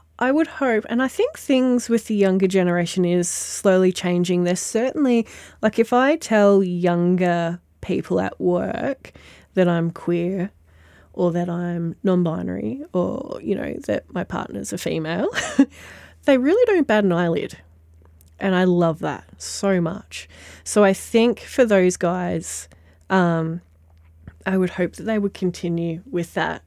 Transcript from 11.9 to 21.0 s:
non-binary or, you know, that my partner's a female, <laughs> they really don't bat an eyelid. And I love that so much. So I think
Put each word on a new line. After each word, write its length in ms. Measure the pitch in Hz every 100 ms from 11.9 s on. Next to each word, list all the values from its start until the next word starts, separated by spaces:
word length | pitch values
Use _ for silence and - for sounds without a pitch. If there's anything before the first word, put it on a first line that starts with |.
| -
non-binary 800 | 190 180 170 175 180 180 214 262 330
or, 460 | 180 185 - - -
you 100 | 226
know, 220 | 196 73 - -
that 260 | - -
my 100 | 180
partner's 500 | - - - 196 202
a 40 | 185
female, 500 | - 160 156 180 339 - 659 587
<laughs> 100 | 277 - - - - - -
they 120 | 262
really 240 | 269 427 466
don't 220 | 370 -
bat 160 | 214
an 80 | 202
eyelid. 460 | 170 175 170 - - - _ _ - - _ - -
And 140 | 196
I 120 | 180 185
love 340 | 175 170 160
that 240 | 156 113 - -
so 400 | - - 202 185
much. 480 | 165 - - - - - - -
So 200 | - 214
I 100 | 196
think 460 | 190